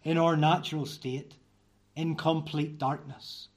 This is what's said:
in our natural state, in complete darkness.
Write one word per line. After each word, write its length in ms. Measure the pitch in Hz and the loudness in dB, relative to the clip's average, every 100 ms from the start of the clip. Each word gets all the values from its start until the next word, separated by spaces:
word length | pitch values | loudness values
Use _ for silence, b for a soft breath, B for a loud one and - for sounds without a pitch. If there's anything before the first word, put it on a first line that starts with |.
in 140 | 160 165 | 2 4
our 180 | 165 160 | 4 6
natural 520 | 151 175 - 156 135 | 4 4 0 -4 -4
state, 480 | - 131 131 - - _ _ _ _ _ - | -6 -6 -6 -10 -20 _ _ _ _ _ -6
in 200 | 160 156 | -4 0
complete 640 | 160 160 151 151 147 - | 2 0 0 -4 -4 -2
darkness. 680 | 135 151 139 - - - - | -2 -2 -8 -16 -16 -16 -18